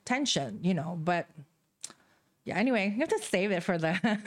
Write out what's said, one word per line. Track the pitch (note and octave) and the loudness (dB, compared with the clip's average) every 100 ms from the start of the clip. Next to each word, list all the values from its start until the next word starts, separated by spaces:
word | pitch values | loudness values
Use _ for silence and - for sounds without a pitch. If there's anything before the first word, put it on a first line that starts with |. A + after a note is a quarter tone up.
| - | -2
tension, | B3+ C#4 E3 C3+ G#3+ | 0 2 0 -2 -2
you | F3 | 0
know, | F3 D#3+ F3 | 0 -2 -2
but | D#3 F3 - - C#3 _ _ _ - - _ _ _ _ - | 0 0 -2 -10 -20 _ _ _ -18 -18 _ _ _ _ -4
yeah, | F3 | 0
anyway, | B3 A#3 G3 | 2 2 2
you | G#3 | 0
have | D#4+ | 0
to | A4 | -2
save | - G3 G3+ | 0 0 2
it | F#3 | 0
for | - E3+ | 0 2
the, | D#3+ F3+ A#3+ G#3+ | 2 2 0 0